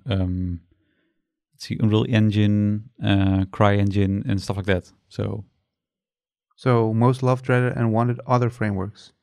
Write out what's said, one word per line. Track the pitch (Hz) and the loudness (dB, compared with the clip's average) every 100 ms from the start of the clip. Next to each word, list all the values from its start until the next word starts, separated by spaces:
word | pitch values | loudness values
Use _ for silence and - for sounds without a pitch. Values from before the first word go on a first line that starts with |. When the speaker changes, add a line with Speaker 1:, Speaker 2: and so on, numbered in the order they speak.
| - | -6
Speaker 1:
um, | 95 92 92 90 85 _ _ _ _ _ _ _ _ _ | -4 -2 -4 -6 -8 _ _ _ _ _ _ _ _ _
let's | _ - | _ -10
see, | - | -2
Unreal | 110 107 - | 0 2 2
Engine, | 107 107 107 104 104 104 104 - - | 2 2 2 2 2 0 -2 -8 -6
uh, | 107 98 95 95 95 | 0 2 2 2 -2
CryEngine, | - 104 101 101 101 98 98 127 | 2 2 4 0 0 0 -2 -2
and | 98 | -4
stuff | - 98 | -4 -6
like | 98 | -2
that. | 90 - _ _ | -2 -2 _ _
So, | - 104 104 98 _ _ _ _ _ _ _ _ _ _ _ | -8 -8 -8 -14 _ _ _ _ _ _ _ _ _ _ _
Speaker 2:
So | 131 117 110 | 0 2 2
most | 113 123 131 | 2 2 2
loved, | 127 127 131 | 0 -2 0
dreaded, | 123 123 127 | 0 0 -2
and | 117 | 0
wanted | 110 120 120 - | 0 0 -4 -2
other | 123 120 | 0 0
frameworks. | - 107 95 98 - - _ | -2 -4 -4 -6 -12 -20 _